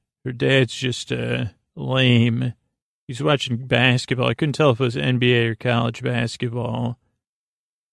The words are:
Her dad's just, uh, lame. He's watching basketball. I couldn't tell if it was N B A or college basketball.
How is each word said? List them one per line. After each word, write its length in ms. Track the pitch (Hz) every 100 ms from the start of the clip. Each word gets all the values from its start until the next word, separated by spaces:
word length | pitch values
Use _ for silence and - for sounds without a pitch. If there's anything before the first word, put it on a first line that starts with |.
| _ _ 131
Her 80 |
dad's 400 | 120 135 135 127
just, 400 | - 127 120 -
uh, 320 | 123 120 123 120 - _ -
lame. 800 | 135 131 127 120 117 117 127 - _ _ _ _ -
He's 160 | 123
watching 440 | 151 143 - 120 127
basketball. 600 | 127 127 127 - 123 123
I 60 |
couldn't 200 | 120 156
tell 180 | 127 151
if 100 | 113
it 20 |
was 140 | 127 113
N 200 | 143 127
B 160 | 123
A 140 | 120 117
or 40 | 113
college 480 | 123 120 117 113
basketball. 960 | 127 120 117 - 123 120 117 117 120 120 _ _ _ _ _ _ _ _ _